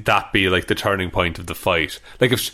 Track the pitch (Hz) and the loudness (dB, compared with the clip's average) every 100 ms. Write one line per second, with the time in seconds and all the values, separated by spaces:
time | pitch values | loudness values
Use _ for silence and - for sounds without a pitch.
0 | 107 101 - 104 92 92 - - 107 98 | 0 0 2 2 4 2 2 0 0 0
1 | 90 92 87 80 87 - 98 85 76 - | 0 0 -2 -4 -8 -4 0 0 -2 -8
2 | - - 131 120 - | -14 -2 0 0 -4